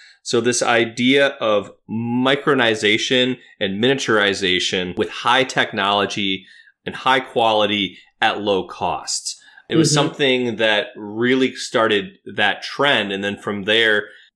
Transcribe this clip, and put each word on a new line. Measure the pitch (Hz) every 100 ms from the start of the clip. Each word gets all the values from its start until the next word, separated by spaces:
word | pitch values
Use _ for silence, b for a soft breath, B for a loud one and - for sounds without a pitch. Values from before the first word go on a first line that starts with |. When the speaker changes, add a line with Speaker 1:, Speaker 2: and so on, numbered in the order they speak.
| b b
Speaker 1:
So | - 117
this | 117 120
idea | - 117 117 113 123 139 139 -
of | 113 104 95 - -
micronization | 110 117 120 131 139 156 135 117 107 104 113 - 127 127 123 B B
and | 98 98
miniaturization | 123 135 - 110 101 95 95 92 - 95 90 92
with | -
high | - 120 127
technology | 131 139 120 107 98 101 98 - 98 95 B B B B
and | -
high | - 131 131
quality | - 131 113 107 104 104 95 B B -
at | 113 95
low | 104 95 92
costs. | - 92 71 - - - - B B B
It | 160
was | 147
Speaker 2:
Mm-hmm. |
Speaker 1:
something | 147 143 - 139 127 120 110
that | 110 104 - -
really | 104 110 123 131 131
started | - - 123 113 104 95 - -
that | 101 104 92
trend. | - - 143 123 101
And | 98
then | 101 101
from | - 104
there, | 95 113 113 104 - B B